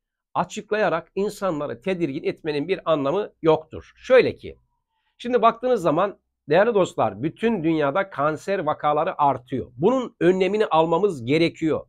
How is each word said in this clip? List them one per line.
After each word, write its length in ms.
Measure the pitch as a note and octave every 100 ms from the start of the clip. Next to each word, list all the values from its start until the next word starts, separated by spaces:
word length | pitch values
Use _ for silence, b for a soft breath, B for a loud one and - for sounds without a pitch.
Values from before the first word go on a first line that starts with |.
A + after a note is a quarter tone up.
| _ _ _
açıklayarak 800 | C#3 F3 - G#3 G#3 G3 D#3+ D#3+
insanları 640 | - G3+ - G3 D3+ D3 B2
tedirgin 440 | - F#3 E3 C3+
etmenin 440 | G3 F3 D#3+ D3 D#3
bir 240 | F#3 -
anlamı 400 | D#3 C#3 F3+ G#3 -
yoktur. 500 | D#3+ D#3 - F#2 - _
Şöyle 400 | - B3+ D3+ -
ki, 220 | - C#2 _ _ _ _ _ _
şimdi 240 | A#3+ A#3+
baktığınız 400 | A3+ A3 B3+ A#3+
zaman 380 | E3+ D3+ G3+ - _ _ -
değerli 260 | D3+ A3
dostlar, 480 | G3+ F3 - A#2 G2
bütün 420 | D3 - A3+ A3
dünyada 460 | D#3 D#3+ C#3+ D#3 F#3+
kanser 480 | - D3 D3+ - G3
vakaları 640 | D3+ D3 D3+ D3+ E3+ -
artıyor. 500 | D3 C3 - C3 F#2+ A#2
Bunun 400 | F3 C4 A#3+ -
önlemini 460 | E3 F#3 F#3 G#3 G#3+
almamız 580 | D#3 E3 E3 G#3 D#3
gerekiyor. 640 | A2+ D3+ E3 - D#3+ B2